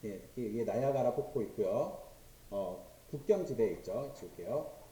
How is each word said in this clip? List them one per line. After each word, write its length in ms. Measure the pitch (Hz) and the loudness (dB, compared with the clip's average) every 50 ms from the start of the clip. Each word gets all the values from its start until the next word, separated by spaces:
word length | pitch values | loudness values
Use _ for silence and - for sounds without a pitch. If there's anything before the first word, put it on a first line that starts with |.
| - | -6
예, 240 | 110 95 92 - - - | -6 -8 -8 -12 -10 -6
이게, 120 | - 120 107 | -4 -2 0
이게 160 | 107 117 113 | 0 2 2
나야가라 500 | 104 98 117 135 143 135 135 123 120 - | 2 4 4 4 4 4 6 4 4 4
폭포 280 | - 135 - - 131 107 | 2 -2 0 0 0 -2
있고요. 600 | - - - 104 92 - - 147 - - - - - - - - - - - - - | 0 2 2 2 4 4 2 2 0 -2 -8 -12 -14 -18 -18 -20 -20 -20 -20 -14 -6
어, 360 | 101 101 98 87 78 76 - - - - - - | -2 -2 -2 -2 -4 -6 -10 -14 -18 -20 -12 -8
국경지대에 640 | - 143 - - 208 196 175 - 135 113 113 101 87 | -8 -6 4 4 4 4 4 -2 2 4 4 4 4
있죠. 380 | - - - 95 120 139 - - | -2 -4 -4 -4 -2 -4 -4 -8
지울게요. 680 | - - - - - 87 92 120 151 156 - - - - - | -10 -14 -14 -12 -10 -6 -2 -2 -2 -2 -4 -10 -14 -18 -20